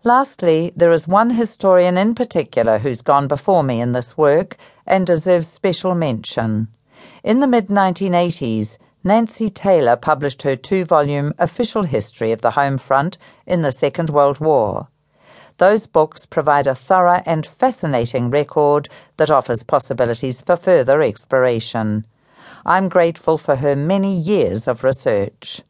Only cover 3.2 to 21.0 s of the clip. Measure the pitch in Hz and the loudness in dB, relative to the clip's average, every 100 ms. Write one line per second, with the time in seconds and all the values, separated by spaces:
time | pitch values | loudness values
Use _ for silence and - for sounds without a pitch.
3.2 | 139 147 - 185 139 117 120 123 120 - | 2 -4 0 0 0 -2 -2 -4 -6 0
4.2 | 147 156 190 - - _ - 190 180 165 | 2 2 0 -12 -20 _ -2 0 2 0
5.2 | 185 175 160 - 196 170 190 175 156 113 | 2 0 0 -4 -4 -2 -2 -2 -2 -4
6.2 | - - 113 107 110 _ _ _ - - | -6 -6 -2 -2 -4 _ _ _ -20 -10
7.2 | - 233 277 240 190 202 190 170 196 175 | -2 0 2 0 0 0 0 0 0 0
8.2 | 175 - 120 110 107 - _ _ 180 220 | 0 -4 -4 -4 -4 -10 _ _ 0 0
9.2 | 226 - 220 - 196 180 120 120 - 147 | 0 -4 -6 -4 2 4 4 2 0 -2
10.2 | 147 - 139 131 - 190 170 160 143 143 | -2 -4 -4 -4 -2 -4 2 2 2 -2
11.2 | 147 - 170 - 233 226 175 113 - - | -4 -2 -4 -2 -4 -4 -2 -4 -6 -6
12.2 | 113 113 120 123 139 135 - 135 160 - | -4 -2 -2 0 -2 -2 0 0 0 -8
13.2 | - _ - 180 151 - 143 - 160 147 | -20 _ -4 -2 -2 -2 -2 -2 -2 2
14.2 | 143 139 156 143 107 - - _ _ _ | 2 2 0 2 0 -4 -10 _ _ _
15.2 | _ - - - 180 214 - 160 156 - | _ -20 -20 2 2 2 0 0 0 -4
16.2 | - - 147 143 139 131 - 185 175 180 | -6 -2 2 2 0 -4 0 2 4 2
17.2 | 160 160 151 _ 262 226 160 127 117 131 | 0 -4 -6 _ -2 -2 -4 -2 -2 -4
18.2 | 120 143 147 156 147 147 143 - _ - | -2 -2 -2 0 2 0 -2 -20 _ -4
19.2 | 156 143 123 117 - 143 - 131 120 117 | 2 2 0 -6 0 -2 -2 -2 -2 -2
20.2 | 131 123 - 175 - 175 127 143 | -6 -6 -2 0 4 2 4 2